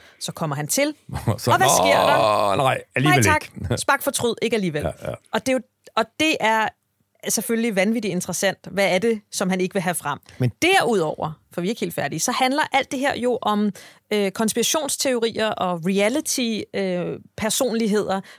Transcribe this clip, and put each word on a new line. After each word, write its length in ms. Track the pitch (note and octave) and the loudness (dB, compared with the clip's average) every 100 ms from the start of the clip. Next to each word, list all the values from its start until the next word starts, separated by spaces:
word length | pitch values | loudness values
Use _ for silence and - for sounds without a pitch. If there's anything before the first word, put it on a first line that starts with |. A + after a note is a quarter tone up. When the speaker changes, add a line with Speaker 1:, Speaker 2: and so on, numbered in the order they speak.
| - - | -20 -14
Speaker 1:
Så 120 | - | -12
kommer 240 | - D#3+ C#3+ | -6 -4 -4
han 120 | D3 | -2
til, 260 | - D4 | 0 0
Speaker 2:
<laughs> 0 | D4 - - - G#2 | -4 -10 -8 -4 -2
Så, 140 | - | 2
Speaker 1:
og 60 | - | 4
hvad 100 | F#4+ | 6
Speaker 2:
nå, 60 | - - | 6 4
Speaker 1:
sker 140 | F#3+ | 4
der? 560 | - - - G#2 G#2 F#2+ | 4 4 4 4 2 2
Speaker 2:
nej, 260 | C3+ - - - | 2 0 -2 0
alligevel 280 | C#3+ - A#2+ | 4 4 4
Speaker 1:
Nej, 80 | |
tak. 120 | D4+ - - | 2 -2 -8
Speaker 2:
ikke. 220 | - A#2+ | -4 -2
<laughs> 40 | |
Speaker 1:
Spark 200 | - C#4 | 0 0
fortryd, 300 | - - A#3+ A3 | 0 -2 -2 -2
ikke 140 | A#3 A3+ | -2 0
alligevel. 260 | F#3 D3+ | -2 -2
Speaker 2:
Ja, 260 | - - - | -4 -6 -8
ja. 60 | - _ | -10 _
Speaker 1:
Og 80 | A3 C4+ | -4 0
det 40 | |
er 40 | |
jo, 60 | C4 - _ - - | -2 -4 _ -8 -4
og 100 | A#3 - | -2 0
det 180 | D#4 D#4 | 0 2
er 280 | G#3+ A3 G#3+ - _ _ _ _ - | 2 2 0 -6 _ _ _ _ -4
selvfølgelig 460 | - - A3+ A#3 F#3+ | -4 -2 0 0 2
vanvittigt 360 | F#3+ A3+ G#3 | 2 0 -2
interessant. 460 | F3 - F3 G3 F3+ - | -4 -4 -2 -2 -2 -6
Hvad 240 | F#3 G3 F#3 | -2 2 2
er 40 | |
det, 220 | A#3 A3 - | 2 -2 -4
som 180 | - F#3+ | -4 0
han 120 | F#3+ | 0
ikke 120 | F#3 | 0
vil 80 | G3+ | -2
have 140 | F3+ F3 | -2 -2
frem? 240 | C#3+ C#3 - - | -4 -8 -8 -2
Speaker 3:
Men 140 | B2+ - | -2 2
Speaker 1:
Derudover, 720 | D#4+ F#4+ - G#3+ D#3 - D#3 D#3 _ | 2 4 4 2 0 -2 -6 -8 _
for 80 | - | -6
vi 60 | F3 | -4
er 40 | |
ikke 80 | A#3 | -4
helt 140 | F#3 | -4
færdige, 260 | - D3 D3+ | -4 -4 -2
så 120 | - | -2
handler 300 | A#3+ C4 C#4 D4+ | 0 2 0 0
alt 200 | C#4 - | 0 0
det 80 | C#4 | -2
her 160 | C#4 - | -2 0
jo 220 | A#3+ B3 | -2 -2
om, 300 | - G#3 G#3 G3 - - - | 0 0 0 -2 -12 -18 -4
øh, 180 | G#3 G3 | -2 0
konspirationsteorier 1160 | F#3 A3 - A3+ D#4+ C#4+ - C#4 B3 A#3 - A3 | 0 -2 0 0 0 -2 -2 0 0 -2 -2 -2
og 340 | - F#3 F3 E3 | -2 -2 -2 0
reality, 760 | G3 G#3 C#4 D#4 - A#3 G#3+ - | 2 2 0 -2 -2 -2 -4 -4
øh, 460 | - F#3+ F3+ E3+ E3 - - | -4 -2 -2 -4 -8 -12 -6
personligheder 840 | G#3+ - B3 A3+ A3+ G#3 F#3 F#3+ - | -4 0 0 0 2 0 0 -2 -6